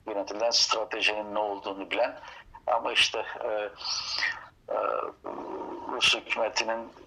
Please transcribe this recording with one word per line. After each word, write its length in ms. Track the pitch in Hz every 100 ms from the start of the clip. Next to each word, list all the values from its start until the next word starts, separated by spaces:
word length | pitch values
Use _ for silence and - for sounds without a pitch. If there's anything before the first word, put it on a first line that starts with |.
| -
yönetilen, 420 | 101 98 101 117
stratejinin 840 | 113 - 113 107 113 107 107 107 104
ne 40 |
olduğunu 520 | 107 98 104 95 95
bilen 280 | 101 - - - - - - -
ama 260 | 117 120
işte, 320 | 113 - 113 110 -
e, 40 | 120 107 104 - - - - - - - - _ -
e, 80 | - 104 57 - - - - - - - - -
Rus 240 | 123 - 117
hükümetinin, 720 | - 120 110 - 113 113 113 -